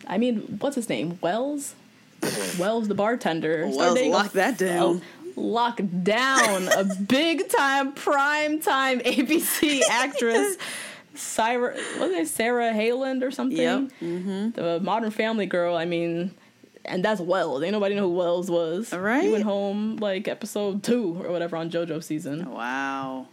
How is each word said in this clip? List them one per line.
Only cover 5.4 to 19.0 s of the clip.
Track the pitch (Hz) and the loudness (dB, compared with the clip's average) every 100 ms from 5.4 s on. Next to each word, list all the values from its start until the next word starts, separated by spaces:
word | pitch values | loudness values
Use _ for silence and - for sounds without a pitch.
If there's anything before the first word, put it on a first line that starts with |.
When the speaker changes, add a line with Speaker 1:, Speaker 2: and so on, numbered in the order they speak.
Speaker 1:
lock | 208 226 240 233 196 175 | -2 0 0 0 -4 0
down | 185 220 262 269 226 190 185 | 2 2 4 4 4 2 2
a | 196 196 190 | 2 2 0
Speaker 2:
<laughs> | 202 | 2
Speaker 1:
big-time, | 262 330 311 381 453 277 277 269 | 4 4 2 0 2 4 2 0
prime-time | 285 - 285 277 302 302 311 370 269 262 254 247 | -2 0 2 2 2 0 0 2 2 2 2 2
A | 240 | 2
B | 247 311 | 2 2
C | - - 294 277 214 | 2 0 2 4 4
actress. | 226 269 494 233 226 403 359 | 4 0 0 2 2 2 -2
Speaker 2:
<laughs> | - - - - - - | -8 -10 -12 -16 -18 -14
Speaker 1:
Sarah, | - - 226 247 240 - - - | -6 0 0 2 -2 -4 -6 -2
wasn't | 320 349 | -2 0
it | 302 | -2
Sarah | - 226 247 233 | 0 0 2 2
Hyland | 214 226 247 262 262 | 2 2 0 0 -2
or | 254 | -2
something? | 262 254 160 | -2 -2 2
Speaker 2:
Yep. | 165 269 269 - | 2 2 -2 -6
Mm-hmm. | 170 175 190 190 220 | -6 -4 -4 -2 -2
Speaker 1:
The | 233 170 170 | -2 -2 0
Modern | 190 226 220 | 0 0 -2
Family | 214 220 226 180 | -2 -2 0 0
girl, | 180 175 170 | 0 0 0
I | 170 | 0
mean, | 170 170 170 185 - - _ - - - | -2 -2 -2 -4 -8 -20 _ -20 -16 -6
and | 190 | -2
that's | 202 208 | 0 0
Wells. | 170 185 160 135 | 0 0 0 0
Ain't | 165 | 0
nobody | 208 196 202 | 0 0 0
know | 190 | 0
who | 175 | 2
Wells | 175 175 180 | 2 0 0
was. | 170 165 175 226 | 0 0 -2 -4
Speaker 2:
Right? | 175 | -4